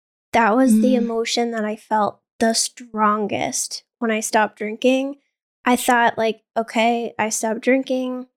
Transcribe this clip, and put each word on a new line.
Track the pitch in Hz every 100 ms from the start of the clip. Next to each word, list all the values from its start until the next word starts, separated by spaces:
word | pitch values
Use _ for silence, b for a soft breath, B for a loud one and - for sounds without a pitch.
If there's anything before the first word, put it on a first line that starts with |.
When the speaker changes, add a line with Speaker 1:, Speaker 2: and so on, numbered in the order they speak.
| _ _ _
Speaker 1:
That | 233 226 226
was | 262 220
the | 220
Speaker 2:
Mm. | 254
Speaker 1:
emotion | 233 226 233 - 233
that | 233
I | 214 214
felt | - 214 202 - _ -
the | 226
strongest | 226 - - 247 220 214 214 202 113 147 - - - - _
when | 226
I | 220
stopped | 220 226 208 -
drinking. | 214 220 254 262 269 285 _ _ _ _
I | - 247
thought, | - 247 233 -
like, | 226 220 _ -
"Okay, | 226 240 226 233 233 -
I | 214
stopped | - 226 220
drinking, | 247 262 262 254 254 254 254